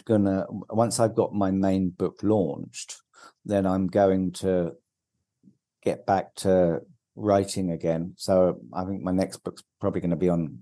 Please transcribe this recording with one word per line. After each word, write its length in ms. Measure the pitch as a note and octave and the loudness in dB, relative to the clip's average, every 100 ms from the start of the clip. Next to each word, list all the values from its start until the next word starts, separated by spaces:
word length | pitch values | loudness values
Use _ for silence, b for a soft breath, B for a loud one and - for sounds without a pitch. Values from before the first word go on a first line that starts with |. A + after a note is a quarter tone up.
| - | 0
gonna, 400 | A2 G2 F#2+ - | 2 2 0 -4
once 500 | G2+ - A2 A#2 A#2+ | -10 -6 0 0 2
I've 160 | A2+ A2+ | 0 2
got 180 | F#2+ | 0
my 160 | G#2 G2 | 2 0
main 400 | F#2+ F#2+ F#2+ F#2 | 2 2 2 0
book 300 | F2+ F#2 - | -2 -4 -2
launched, 760 | G2+ G#2+ E2 C#2+ - - - - _ B B _ - | 0 2 0 -4 -10 -14 -16 -18 _ B B _ -2
then 200 | G2+ F#2+ | 0 2
I'm 220 | F#2+ F#2+ | 0 0
going 440 | G2 G2 F#2+ F#2 | 4 4 4 -2
to 400 | F2 F#2+ F#2 E2+ - _ _ _ _ _ _ _ _ _ _ | -4 -2 0 -2 -6 _ _ _ _ _ _ _ _ _ _
get 220 | - - - | -4 -4 0
back 300 | F#2+ - - | 0 0 -4
to 460 | G2 F#2 F2 E2 - _ _ - | 2 4 4 0 -6 _ _ -6
writing 560 | G#2 G2+ G2 - F#2 | 2 2 2 -4 -4
again. 420 | E2 E2+ D#2+ F2 - | -4 -2 -2 -4 -10
So 440 | - F#2+ F2+ E2 A#1+ | 0 4 4 0 -8
I 120 | E2+ F#2 | -8 -6
think 160 | G2 | -6
my 100 | F2+ | -2
next 260 | F#2 F#2+ - | -2 -2 -4
book's 260 | - - _ _ | -12 -14 _ _
probably 200 | G2+ F#2 | -4 -2
gonna 160 | F2 E2 | -2 0
be 140 | F2+ | 0
on 300 | E2+ D#2 A#1+ | 0 -2 -8